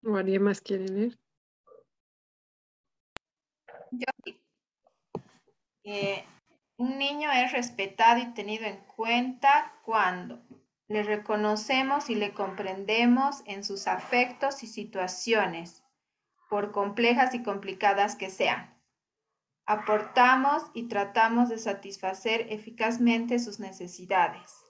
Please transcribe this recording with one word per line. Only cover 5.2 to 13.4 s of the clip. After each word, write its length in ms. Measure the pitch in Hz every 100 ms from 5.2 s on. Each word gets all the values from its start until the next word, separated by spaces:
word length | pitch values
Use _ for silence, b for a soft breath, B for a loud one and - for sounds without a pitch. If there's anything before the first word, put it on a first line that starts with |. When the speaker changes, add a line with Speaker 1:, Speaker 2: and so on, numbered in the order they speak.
| - _ _ _ _ _
Speaker 2:
Eh, 400 | 208 202 196 196 - - _ _ _ _
un 220 | 247 269
niño 320 | 277 294 302
es 220 | 262 254
respetado 680 | 254 240 - 196 - 226 240
y 140 | 247
tenido 300 | 240 202 220
en 140 | 220 196 - -
cuenta 840 | 226 240 254 254 269 285 - -
cuando 580 | - 220 190 180 180 - _ - _ _ _
le 160 | 214
reconocemos 1040 | 208 208 214 214 214 214 - 262 269 285 285
y 60 | 220
le 180 | 208
comprendemos 1080 | - 196 185 196 190 196 226 240 247 277 285